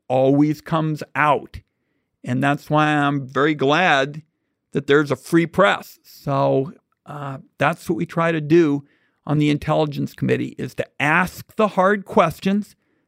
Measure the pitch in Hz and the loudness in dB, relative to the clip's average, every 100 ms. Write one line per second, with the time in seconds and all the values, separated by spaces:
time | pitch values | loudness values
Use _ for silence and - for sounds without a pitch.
0 | - 131 131 143 151 151 - 165 156 151 | -4 0 2 4 2 0 -4 -4 -2 -6
1 | - 135 151 123 - - - _ _ _ | -8 -2 0 0 -4 -20 -20 _ _ _
2 | _ _ - 131 139 147 - 151 151 151 | _ _ -6 -2 0 -2 -2 0 2 0
3 | 143 143 127 131 151 151 135 156 180 143 | 0 -2 -4 0 0 2 0 2 2 2
4 | 139 151 - _ _ _ _ 147 139 143 | 0 -6 -18 _ _ _ _ -4 2 4
5 | 143 131 - 170 165 - 196 185 - - | 4 -2 0 0 2 2 2 2 -6 -20
6 | _ - 151 139 139 135 139 - _ _ | _ -12 -4 0 0 0 -2 -8 _ _
7 | - 147 139 135 - - 143 170 - 180 | -16 -14 -12 -14 -12 -4 -2 -2 -6 -6
8 | 170 170 165 165 147 170 160 143 - _ | -4 -4 -2 -2 2 4 4 0 -6 _
9 | _ _ - 147 151 147 - 156 156 143 | _ _ -4 0 2 0 -2 -2 -2 -4
10 | 143 - 131 127 127 - 131 - - - | -8 -4 -2 -2 -4 -8 -10 -10 -12 -4
11 | 143 165 180 - - - 214 - 185 208 | 0 0 0 -6 -12 -4 -2 2 0 0
12 | 185 - 165 - 190 202 202 _ _ _ | 0 2 2 2 -2 -2 -4 _ _ _